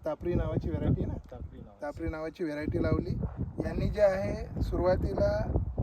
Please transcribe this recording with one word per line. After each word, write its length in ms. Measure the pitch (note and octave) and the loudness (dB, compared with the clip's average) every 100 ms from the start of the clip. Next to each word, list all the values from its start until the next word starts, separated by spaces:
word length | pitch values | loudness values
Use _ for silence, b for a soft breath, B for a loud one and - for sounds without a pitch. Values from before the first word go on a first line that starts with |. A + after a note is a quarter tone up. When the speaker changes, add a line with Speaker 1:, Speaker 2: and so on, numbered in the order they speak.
| D#3+ | -6
Speaker 1:
तापरी 280 | D3+ F3 | -4 0
नावाची 360 | E3+ D#3+ D#3 - | 0 2 -2 -2
व्हरायटी 360 | D3+ - - - | 0 2 2 0
ना? 80 | |
Speaker 2:
तापरी 440 | - - B2 - B2+ | -4 -8 -14 -14 -14
नावाची. 240 | - - | -18 -10
Speaker 1:
तापरी 280 | D3 C#3+ E3 | -10 -6 -6
नावाची 340 | D#3 D#3+ - | -4 -6 -6
व्हरायटी 400 | E3 D3 D#3 E3 | -4 -4 -2 0
लावली. 260 | D#3+ D3 - - - - - - - | 2 2 0 -2 -4 -4 -6 -4 -2
यांनी 240 | - - | 0 0
जे 120 | G#3 | 6
आहे 600 | G3+ F#3+ G3+ G#3+ - - | 6 6 0 -4 -4 -2
सुरुवातीला 1000 | - E3+ F3 F#3 G3+ G3 G3+ G#3 - - - - | 0 2 4 4 2 2 2 2 2 0 0 -2